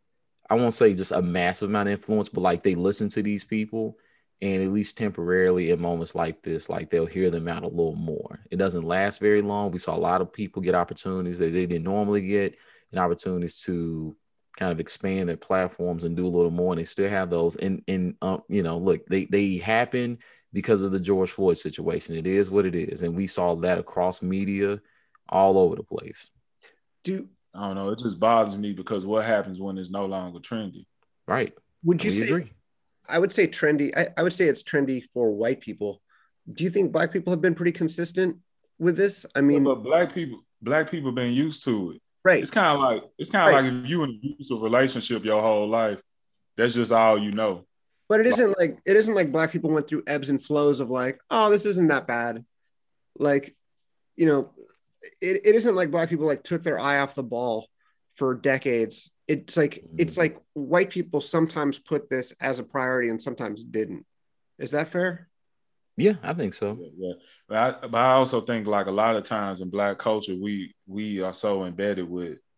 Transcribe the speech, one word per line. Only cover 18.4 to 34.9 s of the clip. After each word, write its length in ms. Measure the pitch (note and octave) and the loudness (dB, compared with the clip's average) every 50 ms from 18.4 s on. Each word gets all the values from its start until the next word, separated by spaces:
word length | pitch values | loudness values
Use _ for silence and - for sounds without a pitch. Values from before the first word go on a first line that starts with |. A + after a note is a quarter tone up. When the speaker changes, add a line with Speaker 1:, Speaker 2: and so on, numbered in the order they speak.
| - - | -4 -4
Speaker 1:
you 160 | - G#2 F2 | -2 0 0
know, 140 | E2 E2 E2+ | 0 -2 0
look, 280 | F2+ F#2+ E2+ - - - | 2 2 2 0 0 -2
they, 180 | F#2+ F#2+ - | 0 0 0
they 320 | - F#2+ G2+ G2+ G2 F#2 F2 | 2 2 2 2 2 0 -2
happen 600 | F2+ G#2 A2+ A2+ A#2+ - - B2 B2 A#2+ A#2+ A#2 _ _ _ _ _ _ - | -2 0 2 2 2 0 -2 -4 -4 -4 -6 -10 _ _ _ _ _ _ -8
because 280 | G2+ F#2 A#2+ A2 G2 | -4 0 2 2 4
of 100 | F#2+ G2 | 2 2
the 80 | F#2+ F#2+ | 0 0
George 300 | F2 F#2+ G2+ F#2 F#2 F2+ | 0 2 2 2 0 -2
Floyd 260 | - - F#2+ F#2 E2+ - | -2 0 2 2 2 2
situation. 580 | - D#2 - - E2 E2+ D#2+ E2+ - - E2 | -2 -8 -8 -6 -4 -4 -4 -4 -6 -8 -8
It 100 | E2 D#2+ | -6 -2
is 240 | F#2 F#2+ G2+ G2+ E2+ | 0 2 2 2 2
what 160 | F#2+ G#2 F#2+ | 2 2 2
it 100 | F#2 F2 | 2 0
is. 280 | E2+ D2+ - - D#2+ F2 | -2 -4 -4 -6 -6 -4
And 120 | E2+ E2+ | -4 -4
we 120 | F#2 G2 F#2 | -4 -4 -4
saw 280 | - - F2+ F2 E2+ | -2 0 0 0 0
that 220 | E2 E2+ F2+ F2+ F2 | 0 0 0 0 0
across 440 | F2+ - - F#2 F2 F#2 F#2 - | -2 -4 -2 -2 0 0 -2 -4
media 600 | - F2+ F#2+ F#2+ G2 G2 G2 G2 G2+ G2 G2+ G#2 - _ _ _ _ _ _ _ _ - | -4 -4 -4 -2 -2 -2 -2 0 0 -2 -2 -4 -8 _ _ _ _ _ _ _ _ -2
all 300 | - F#2+ G2 F#2+ F#2+ F#2+ | 2 4 6 6 6 6
over 180 | F#2 E2+ - | 6 4 2
the 80 | - - | -2 -8
place. 480 | - - E2+ - - - - - - _ _ _ _ _ _ _ - _ _ _ _ _ _ - | -10 -10 -10 -10 -12 -14 -16 -18 -20 _ _ _ _ _ _ _ -20 _ _ _ _ _ _ -8
Speaker 2:
Do 260 | F3 F#3+ F#3+ F#3+ - _ _ _ _ - | -6 -6 -6 -8 -12 _ _ _ _ -14
Speaker 3:
I 80 | G2 G2+ G2 | -10 -8 -8
don't 80 | F#2+ | -6
know. 140 | G2 G2 G2 | -6 -4 -4
It 100 | A2 A2+ | -4 -4
just 200 | B2 A2+ F#2 E2 | -4 -6 -2 0
bothers 380 | G#2+ A2+ A#2 A2+ A2 G#2 G2 G2+ | 2 4 4 4 4 2 0 -4
me 160 | G#2 G#2 G2 | -6 -6 -8
because 320 | F2 F2+ - A2+ G2 F#2 | -8 -8 -6 -6 -4 -4
what 180 | G2 G#2+ A2 A2 | -2 -2 0 0
happens 380 | A2+ A2 G2+ F#2+ F#2+ F#2 F2+ | 2 0 0 0 -2 -8 -10
when 160 | F#2+ G2 F#2+ F#2+ | -8 -8 -8 -8
it's 140 | F#2 F2 | -10 -8
no 140 | F#2+ G2+ G2 | -8 -6 -6
longer 340 | F#2+ F#2+ F#2+ F#2 F2+ F2 E2+ | -4 -6 -6 -8 -10 -12 -16
trendy? 460 | - - A#2 A2+ G#2+ F#2 - - - _ _ _ _ _ _ _ _ - | -14 -10 -10 -8 -8 -10 -12 -16 -20 _ _ _ _ _ _ _ _ -4
Speaker 1:
Right. 260 | G#2 C3 B2 - - _ _ _ _ _ - | -2 -2 -2 -4 -8 _ _ _ _ _ 0
Speaker 2:
Would 200 | E3 F3+ D#3+ - | 0 2 2 0
you 80 | G#2 | -2
Speaker 1:
We 80 | F#2+ G2+ | 0 0
Speaker 2:
say 60 | A3+ - | 0 0
Speaker 1:
agree. 240 | D#3+ F3+ D3+ - - _ _ _ _ _ _ _ _ _ _ - | 0 -2 -2 -6 -12 _ _ _ _ _ _ _ _ _ _ -2
Speaker 2:
I 100 | C#3 E3+ | 0 0
would 140 | F#3+ G3+ | 2 2
say 160 | - - F#3 D#3+ | 2 2 2 2
trendy. 480 | - - - D3+ D3+ C#3+ C#3+ - - - | 2 0 2 2 2 2 0 0 0 0
I, 120 | E3+ - - D3+ | -2 0 0 0
I 60 | E3 | 0
would 100 | F3+ F3 | 0 2
say 120 | - F#3 | 2 2
it's 160 | D3+ C3+ - | 2 2 0
trendy 420 | - - - D3 C#3 C3 | -2 -2 0 0 0 0